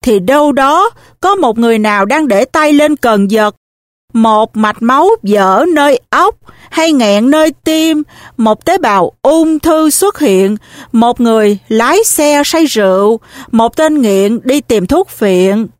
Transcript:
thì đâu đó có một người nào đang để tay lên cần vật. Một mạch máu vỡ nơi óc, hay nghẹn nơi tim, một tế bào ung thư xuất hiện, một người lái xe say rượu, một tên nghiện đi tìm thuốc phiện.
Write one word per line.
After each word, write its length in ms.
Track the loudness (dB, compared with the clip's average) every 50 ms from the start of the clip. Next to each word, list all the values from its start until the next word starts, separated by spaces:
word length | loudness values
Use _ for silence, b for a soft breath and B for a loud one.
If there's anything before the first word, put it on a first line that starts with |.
| 0
thì 140 | 0 0 0
đâu 340 | 0 0 0 2 2 0 0
đó 380 | 0 0 0 2 0 0 -2 -4 b b b b b
có 140 | -2 -2 0
một 240 | 0 0 -2 0 0
người 200 | 0 0 0 0
nào 260 | 0 -2 0 0 -2
đang 240 | 0 0 -2 0 0
để 160 | 0 0 -2
tay 280 | -2 -2 -2 0 2 2
lên 240 | 2 2 2 0
cần 320 | -2 0 0 0 2 0 0
vật. 260 | 0 0 0 -2 -4 _ _ _ _ _ _ _ _ _ _ _ _
Một 440 | 0 2 2 2 0 0 -2 _
mạch 260 | -2 -2 -2 -2 -2 -2
máu 260 | 0 0 2 2 2 0 0 0
vỡ 440 | -2 0 2 2 2 2 0 0 0
nơi 320 | 0 0 2 0 0 -2 _ _
óc, 260 | -2 0 0 0 -2 _ _ B B B B B
hay 220 | B -2 -2 0 0
nghẹn 380 | 0 0 0 0 0 2 0
nơi 220 | 2 2 0 0 -2 _ _
tim, 380 | -2 -2 0 0 0 -2 -4 -6 B B B B B B
một 280 | -2 -2 -2 -2 -2 -2
tế 140 | -2 -2 0
bào 340 | 0 0 0 0 0 -2 -4 _ _
ung 360 | 0 2 2 2 0 -2 -2
thư 320 | 0 0 0 2 0 0
xuất 280 | 0 0 -2 -2 -2 -2
hiện, 380 | -2 0 2 2 0 0 -2 -6 B B B B B B B
một 280 | 0 0 0 0 0
người 380 | 0 0 2 2 2 0 -2 -2 _ _
lái 360 | -2 -2 0 2 0 0 0
xe 380 | 0 -2 0 0 0 2 0 0
say 200 | -2 0 0 0
rượu, 560 | 0 0 0 0 2 2 2 2 0 -2 -2 B B B -20 -14 B -2
một 240 | 0 0 0 0
tên 260 | 0 0 0 0 0 0
nghiện 380 | 0 0 0 0 0 -2 -4 -4
đi 160 | -2 -2 -2
tìm 260 | -2 _ -2 -2 0
thuốc 220 | 0 0 -2 -2 -4
phiện. 580 | -6 -4 -2 0 0 2 0 0 0 -2 -4 -8 -12